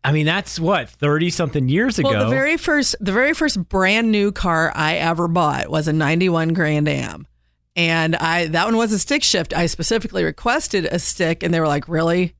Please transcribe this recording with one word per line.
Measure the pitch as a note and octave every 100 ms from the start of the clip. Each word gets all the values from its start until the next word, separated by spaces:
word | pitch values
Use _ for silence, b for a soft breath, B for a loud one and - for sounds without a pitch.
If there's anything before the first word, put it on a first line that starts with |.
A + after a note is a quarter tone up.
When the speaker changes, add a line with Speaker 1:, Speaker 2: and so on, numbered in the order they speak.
Speaker 1:
I | C3+
mean, | D3+ D3+
that's | F#3 - -
what, | E3 F#3 B2
thirty-something | - D3 D3+ F3 E3 D#3 D3 C3
years | D#3+ B3+ G#3+
ago? | C4+
Speaker 2:
Well, | G#3
the | G#3+
very | C4 C#4 E4
first, | - D4 C4 -
the | F#3
very | G3+ C#4
first | D#4+ D4+ G3+ E3+
brand | F#3+ F#3 G#3+ A3+
new | G#3 G3+
car | G3 F#3+ D#3+ D#3+
I | - D#3 E3+
ever | E3 E3 E3+
bought | E3+ D3+ C3+ -
was | D#3 D3+
a |
ninety-one | D#3 D3+ E3 F#3 E3 D#3+
Grand | E3 D#3 D3+ D3+
Am. | C#3 B2+ D#2 - _ _ _ _
And | F3 E3 E3 D#3+ E3+
I, | E3 E3+ E3
that | E3 G#3
one | A3+
was | A3+
a | G#3+
stick | - C#4+
shift. | - F#3 D#3+ -
I |
specifically | E3+ - E3 A3 G3+ F#3+
requested | E3 D3+ A#3 C#4 - G3+
a | E3 F3
stick | - - E3 E3
and | E3+
they | E3
were | D#3
like, | C#3+ D#3
"Really?" | D#3+ E3 F3+ F3